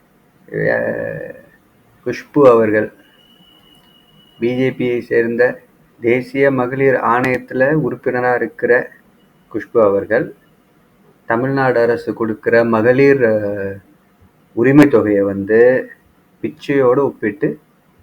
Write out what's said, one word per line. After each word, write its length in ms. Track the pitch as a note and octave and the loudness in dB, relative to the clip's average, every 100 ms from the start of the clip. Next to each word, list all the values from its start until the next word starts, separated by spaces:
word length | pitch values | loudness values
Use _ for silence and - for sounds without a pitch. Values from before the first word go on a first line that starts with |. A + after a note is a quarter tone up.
| _ _ _ _ - | _ _ _ _ -12
இவ-, 840 | G#2 A2 - - A#2 A2+ G#2 - - - _ _ _ _ _ B2 | -6 -4 -2 -4 -6 -8 -12 -14 -18 -20 _ _ _ _ _ -10
குஷ்பு 440 | B2 - D3+ C3+ | -10 -4 2 4
அவர்கள், 420 | A#2 A2 G#2+ G#2+ - _ _ _ _ _ _ _ _ _ _ _ _ _ - | 6 2 0 -4 -8 _ _ _ _ _ _ _ _ _ _ _ _ _ -6
பி 180 | A#2 B2+ | -4 -2
ஜே 140 | C3 | -2
பியை 300 | B2+ B2+ A#2+ | -2 -4 -4
சேர்ந்த 600 | - A#2+ A#2 A#2 B2 B2+ _ _ _ _ | -2 -2 0 0 -2 -2 _ _ _ _
தேசிய 500 | A#2 B2+ A#2+ C#3 C#3 | -2 -2 -2 0 0
மகளிர் 440 | C3 B2 C3+ C3+ | 0 -2 0 0
ஆணையத்துல 760 | B2+ A2+ B2 C3 B2 - B2+ C3+ | 0 0 0 0 -4 -4 -2 0
உறுப்பினரா 600 | D#3 C3+ B2+ C3 B2 B2 | 0 -2 -4 -4 -2 0
இருக்கிற 560 | A#2+ A2+ - A#2+ B2 - - _ _ _ _ _ | -2 -4 -4 0 0 0 -12 _ _ _ _ _
குஷ்பு 300 | E2+ - A#2+ | -12 -4 0
அவர்கள், 520 | G#2 G2 F#2+ A#2 - - _ _ _ _ _ _ _ _ - | 2 0 -2 -4 -4 -10 _ _ _ _ _ _ _ _ -6
தமிழ்நாடு 540 | A#2 C3 C#3 C3 A#2 | -4 -2 -2 0 0
அரசு 340 | A#2 A#2 - | 0 -2 -6
கொடுக்கிற 500 | G#2 A2+ G#2+ A#2 A#2 | -6 -6 -6 -2 0
மகளிர், 600 | A#2 A2+ A#2 B2+ C#3 C#3 | 2 2 2 4 4 4
அ, 540 | A#2 G#2+ G2+ G2+ G2 G2 - _ _ _ _ _ _ | 2 0 -2 -6 -8 -12 -18 _ _ _ _ _ _
உரிமை 360 | - A#2+ D3 C#3+ | -2 4 6 6
தொகையை 340 | A2+ G#2 G2+ | 4 2 0
வந்து 680 | G2 G2 G2 A2 B2 B2+ - - _ _ _ _ | 0 -2 0 4 4 2 -4 -16 _ _ _ _
பிச்சையோடு 640 | A#2 - - C#3 B2+ C3+ | -12 -10 -4 0 2 2
ஒப்பிட்டு 540 | C3+ - A2 G2+ D3+ - _ _ _ _ | 0 -4 -6 -4 -6 -6 _ _ _ _